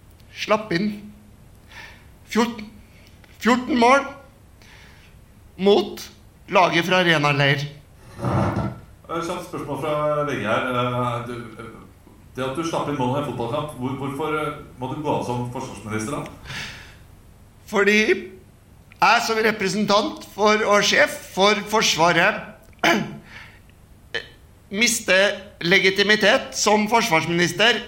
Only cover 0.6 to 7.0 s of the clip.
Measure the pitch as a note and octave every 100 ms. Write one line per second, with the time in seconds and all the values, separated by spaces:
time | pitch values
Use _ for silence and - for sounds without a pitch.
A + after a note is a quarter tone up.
0.6 | - E3+ G#3 - - - - - - -
1.6 | - - - - - - - G#3+ A#3 A3
2.6 | - - - - - - - - G#3+ B3+
3.6 | - B3 A#3 C#4 - - - - - -
4.6 | - - - - - - - - - -
5.6 | G3 G3+ - - - - - - - F#3+
6.6 | E3+ D#3+ E3+ F#3